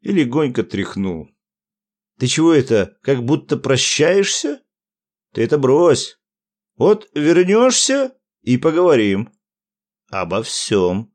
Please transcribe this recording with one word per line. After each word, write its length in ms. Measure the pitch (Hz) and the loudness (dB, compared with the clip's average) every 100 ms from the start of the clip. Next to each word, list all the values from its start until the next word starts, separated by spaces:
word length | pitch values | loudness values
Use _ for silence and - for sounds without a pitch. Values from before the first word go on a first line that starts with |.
и 120 | - | -2
легонько 500 | 196 131 139 147 123 | 0 0 0 -2 -2
тряхнул. 680 | 101 98 95 - 95 82 73 _ _ _ _ _ _ _ _ _ | -4 -6 -6 -6 -6 -6 -12 _ _ _ _ _ _ _ _ _
«Ты 100 | 127 | -4
чего 240 | - 160 | 0 4
это, 440 | 156 127 113 92 _ | 2 2 0 0 _
как 220 | - 135 | -4 -2
будто 320 | 120 151 - 131 | 0 -4 -2 -6
прощаешься? 1040 | 123 131 - - 160 196 196 - 294 285 _ _ _ _ _ _ _ | -2 -2 -2 0 0 2 0 -4 -6 -8 _ _ _ _ _ _ _
Ты 100 | - | -4
это 160 | 117 151 | -2 0
брось. 600 | 131 143 175 131 - _ _ _ _ _ _ _ | 2 4 4 2 -2 _ _ _ _ _ _ _
Вот 320 | 160 214 - | 0 0 -4
вернёшься 1000 | 147 147 170 180 214 254 247 - 269 262 _ _ _ | -4 2 2 4 2 2 0 -2 -2 -4 _ _ _
и 140 | - 123 | -2 0
поговорим. 760 | 165 160 180 139 104 98 113 _ _ _ _ _ _ _ _ | 0 2 2 4 2 0 -4 _ _ _ _ _ _ _ _
Обо 320 | 95 87 95 | -8 -6 -6
всём». 680 | 113 - - 104 90 95 110 | -6 -10 -2 0 0 -2 -8